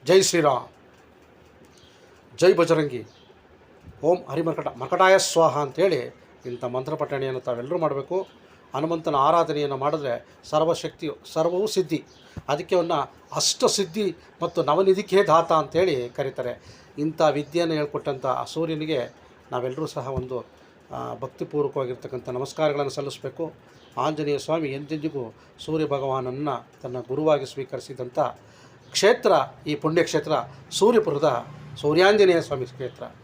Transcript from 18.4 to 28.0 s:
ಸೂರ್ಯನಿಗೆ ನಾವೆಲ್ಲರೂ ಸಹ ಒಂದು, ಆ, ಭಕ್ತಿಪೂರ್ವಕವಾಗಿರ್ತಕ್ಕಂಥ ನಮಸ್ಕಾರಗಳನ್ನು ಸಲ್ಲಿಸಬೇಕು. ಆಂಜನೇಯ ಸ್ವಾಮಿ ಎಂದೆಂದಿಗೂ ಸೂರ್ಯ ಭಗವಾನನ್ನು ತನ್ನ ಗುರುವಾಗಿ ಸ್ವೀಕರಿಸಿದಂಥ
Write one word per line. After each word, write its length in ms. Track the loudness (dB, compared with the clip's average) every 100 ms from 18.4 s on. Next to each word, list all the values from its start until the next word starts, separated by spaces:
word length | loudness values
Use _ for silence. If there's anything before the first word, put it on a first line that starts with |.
ಸೂರ್ಯನಿಗೆ 720 | -4 -4 -4 -4 -2 -4 -4 -10 -20 -20 -8
ನಾವೆಲ್ಲರೂ 340 | -6 -6 -6 -8
ಸಹ 220 | -8 -6
ಒಂದು, 360 | -6 -6 -10 -10 _ -20 _ -14
ಆ, 240 | -10 -10
ಭಕ್ತಿಪೂರ್ವಕವಾಗಿರ್ತಕ್ಕಂಥ 1120 | -10 -12 -10 -6 -2 -2 -2 -6 -6 -10 -10 -8
ನಮಸ್ಕಾರಗಳನ್ನು 640 | -6 -6 -2 0 0 -4
ಸಲ್ಲಿಸಬೇಕು. 640 | -6 -8 -8 -12 -8 -10 -10 -20 -20 -12 -4
ಆಂಜನೇಯ 420 | -2 -2 -2 -2
ಸ್ವಾಮಿ 300 | -2 -2 -2
ಎಂದೆಂದಿಗೂ 680 | -6 -8 -6 -6 -6 -8 -12 -20 -14
ಸೂರ್ಯ 220 | -4 -2 0
ಭಗವಾನನ್ನು 800 | -2 -2 -2 -4 -4 -4 -4 -8 -16
ತನ್ನ 180 | -10 -10
ಗುರುವಾಗಿ 460 | -6 0 2 2 0
ಸ್ವೀಕರಿಸಿದಂಥ 720 | -10 -10 -10 -12 -10